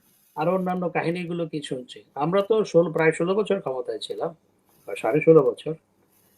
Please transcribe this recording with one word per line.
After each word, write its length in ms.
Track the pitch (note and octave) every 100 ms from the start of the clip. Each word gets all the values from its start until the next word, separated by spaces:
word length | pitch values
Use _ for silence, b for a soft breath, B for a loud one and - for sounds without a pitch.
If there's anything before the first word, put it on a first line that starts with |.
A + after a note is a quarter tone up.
| _ _ _ -
আরো 200 | E3 F#3
অন্যান্য 340 | F3+ F3+ F3
কাহিনীগুলো 580 | E3 D3 F3+ E3+ E3+ E3
কি 140 | D3+
শুনছি। 420 | - C3 B2 - - C3+
আমরা 260 | D#3 G3
তো 220 | G3 A3
ষোলো, 280 | G3 E3 F3
প্রায় 200 | D#3+ D#3+
ষোলো 240 | D#3 E3+ G3+
বছর 240 | G3 G3
ক্ষমতায় 400 | C3+ C3 A#2+ G#2+
ছিলাম, 360 | - G2+ D#3+ - _ _ _ _ -
বা 100 | G2+
সাড়ে 260 | A#2 D3
ষোলো 220 | D#3+ D#3+
বছর, 320 | B2+ - D3 D#3+ _ _ _ _ _